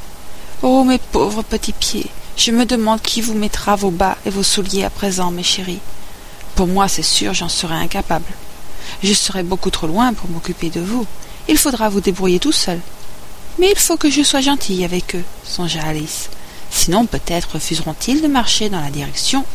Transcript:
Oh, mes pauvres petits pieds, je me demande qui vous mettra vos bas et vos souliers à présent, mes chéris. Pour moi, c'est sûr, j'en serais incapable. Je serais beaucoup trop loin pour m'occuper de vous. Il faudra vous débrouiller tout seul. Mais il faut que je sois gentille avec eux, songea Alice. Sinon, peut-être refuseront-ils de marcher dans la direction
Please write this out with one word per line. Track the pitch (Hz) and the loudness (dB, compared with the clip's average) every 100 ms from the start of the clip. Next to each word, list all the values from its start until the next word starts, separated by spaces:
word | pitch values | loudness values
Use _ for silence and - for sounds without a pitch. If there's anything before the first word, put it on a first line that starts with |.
| - - - - - - | -10 -10 -8 -6 -4 0
Oh, | 262 262 | 4 4
mes | 254 254 | 6 2
pauvres | - - 165 214 | 0 0 0 0
petits | 214 220 - | -2 -2 0
pieds, | - - 214 - - - - | 0 0 -2 -4 -6 -6 0
je | - | 2
me | 233 247 | 4 2
demande | 247 214 220 | 2 2 0
qui | - 233 | 0 -2
vous | 226 | 0
mettra | 214 208 - - 202 | 0 0 -2 0 2
vos | 196 | 2
bas | 170 190 - 208 | 2 0 0 -4
et | |
vos | 190 | 0
souliers | 196 208 190 196 | 2 2 0 0
à | 196 | -2
présent, | - 202 185 180 | -2 -4 0 -2
mes | 175 | 0
chéris. | 180 - 185 180 - - - - - - - | -2 -2 -2 -6 -4 -4 -6 -10 -14 -10 -2
Pour | - 180 | 2 2
moi, | 190 196 | 4 4
c'est | - | 2
sûr, | 156 - 202 | 2 2 0
j'en | 185 170 | -2 -2
serais | - 170 | -2 -2
incapable. | 160 165 196 - 160 170 - - - - - - - | 0 2 0 0 0 0 -4 -6 -6 -2 -2 -2 -2
Je | 196 | 0
serais | 202 - 190 | 2 0 -2
beaucoup | 175 185 190 | -2 0 0
trop | - 165 | 0 0
loin | 190 247 | 2 2
pour | 208 180 | 2 0
m'occuper | 165 - 170 165 | -2 -4 -4 -4
de | 170 | -2
vous. | 180 247 214 - - - - | -2 -2 -2 -4 -6 -10 0
Il | 302 | 2
faudra | 294 240 214 | 2 2 0
vous | 202 | 2
débrouiller | 190 180 185 180 | 0 0 2 2
tout | 294 | 2
seul. | 320 - 175 - - - - - - - - | 0 0 -2 -6 -6 -6 -4 -8 -8 -6 2
Mais | 370 | 2
il | 403 | 4
faut | - 330 | 2 2
que | 302 | 2
je | 277 | 2
sois | 277 277 | 2 2
gentille | 269 277 - 185 175 | 2 2 0 0 0
avec | 180 - 180 | -2 -2 -2
eux, | - - | -2 -4
songea | - - 175 160 | -6 -4 -2 -2
Alice. | 156 156 151 - - - - - - | -2 -2 -4 -6 -4 -4 -6 -6 -4
Sinon, | - 165 190 233 | 2 4 4 2
peut-être | 135 - 170 - | 0 0 0 -2
refuseront-ils | 156 - 165 160 151 - 285 | -2 -2 -2 -2 -4 0 2
de | 311 | 4
marcher | 269 226 - 208 | 4 4 4 2
dans | 185 | 0
la | 147 | -2
direction | 143 143 - - 269 277 | -2 -4 -2 2 2 2